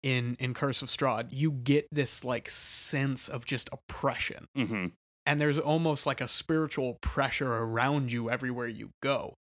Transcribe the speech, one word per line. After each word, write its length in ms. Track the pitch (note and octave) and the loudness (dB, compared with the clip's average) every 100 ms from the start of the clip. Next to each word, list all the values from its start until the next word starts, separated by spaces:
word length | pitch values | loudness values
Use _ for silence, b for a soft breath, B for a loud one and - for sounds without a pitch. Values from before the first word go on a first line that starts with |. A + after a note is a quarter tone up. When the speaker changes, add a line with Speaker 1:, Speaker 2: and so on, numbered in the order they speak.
Speaker 1:
in, 320 | C3+ B2+ A#2+ B2 | 2 0 0 -2
in 140 | B2+ | -4
Curse 280 | B2 C#3+ B2 | 0 -2 -2
of 80 | C3+ | -4
Strahd, 380 | - C3+ A2 B2 | 0 0 0 -4
you 200 | C3 D#3 | 0 0
get 360 | C#3 B2 C#3+ D3 | 0 2 2 2
this, 320 | D3 B2+ - B2+ | -2 0 -2 -2
like, 240 | B2 - | -4 -2
sense 800 | - - - - C#3+ C#3 C3 - | 0 2 2 2 2 0 0 -2
of 160 | C3+ - | -4 -2
just 240 | C3 - | -4 -4
oppression. 760 | C3+ - - C#3 - - - - C#3 | -10 -12 -2 -2 0 -4 -6 -8 -4
Speaker 2:
Mm-hmm. 300 | A#2+ A2 F2+ - _ _ - | -2 -2 -4 -6 _ _ 0
Speaker 1:
And 140 | D3 | 4
there's 180 | D3 C#3+ | 4 2
almost, 460 | D3 D#3+ E3 C#3+ D3 | 2 2 2 0 0
like, 140 | C3+ | -2
a 80 | B2 | -2
spiritual 720 | - - D#3+ D#3 - B2+ A#2 | -2 2 2 2 0 -2 -2
pressure 520 | - - C3+ - C3+ | -2 2 2 2 0
around 580 | A#2 A2+ A2+ C3 D3 B2+ | 0 0 2 2 2 2
you 180 | A#2+ A2+ | 0 -2
everywhere 380 | A#2+ B2+ B2 A#2+ | -2 -2 -4 -6
you 220 | A2 G2+ - | -6 -12 -4
go. 320 | C3+ C3 - - | 0 0 -2 -12